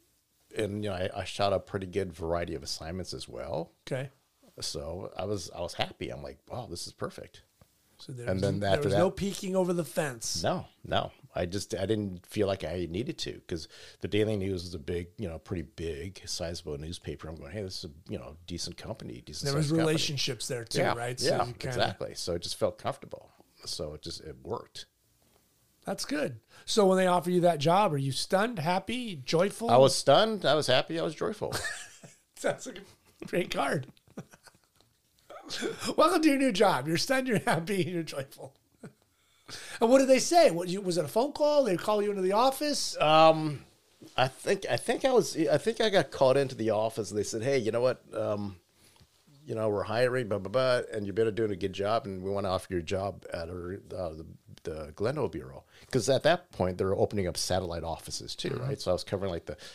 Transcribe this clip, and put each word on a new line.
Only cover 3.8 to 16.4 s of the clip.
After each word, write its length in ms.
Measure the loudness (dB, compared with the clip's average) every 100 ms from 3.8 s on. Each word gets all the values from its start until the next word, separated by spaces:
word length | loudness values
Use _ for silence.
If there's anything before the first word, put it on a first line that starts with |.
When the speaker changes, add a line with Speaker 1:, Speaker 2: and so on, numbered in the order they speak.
| -8
Speaker 2:
Okay. 240 | -6 -6 -14 _ _ _ -10
Speaker 1:
So 500 | -8 -6 -8 -8 -8 -6
I 80 | -4
was, 240 | -4 -6
I 60 | -8
was 120 | -8
happy. 380 | -6 -6 -6 -8
I'm 100 | -8
like, 160 | -12 -14 -12
"Wow, 200 | -10 -8
this 160 | -10 -10
is 80 |
perfect." 480 | -8 -8 -8 -16 -20 _ _ _ _ _ _
Speaker 2:
So 140 | -16
there 160 | -8 -2
Speaker 1:
And 80 | 0
Speaker 2:
was, 60 |
Speaker 1:
then 160 | 2 2
Speaker 2:
there 100 | 2
Speaker 1:
after 140 | 2
Speaker 2:
was 100 | 4
Speaker 1:
that 60 | 4
Speaker 2:
no 100 | 2
peeking 460 | 0 -4 -4 -2 0
over 180 | 2
the 100 | 0
fence. 600 | -2 -2 -4 -4 -6 -2
Speaker 1:
No, 240 | -2 -2 -6 _ -4
no. 260 | -2 -2 -8 -10 -6
I 120 | -4
just, 260 | -4 -6
I 140 | -4 0
didn't 360 | 0 -2 -8 -8
feel 180 | -2 0
like 180 | 0
I 220 | -4 -4 -4
needed 300 | -4 -6 -6
to, 220 | -8 -10 -8
'cause 200 | -8 -8 -18 -20 -12
the 60 | -2
Daily 300 | 0 2 0
News 260 | -2 -4 -6
is 100 | -10
a 40 |
big, 280 | -6 -6 -6 -8
you 100 | -8
know, 120 | -8
pretty 240 | -8 -8
big, 580 | -6 -8 -8 -6 -10 -12 -10
sizable 520 | -8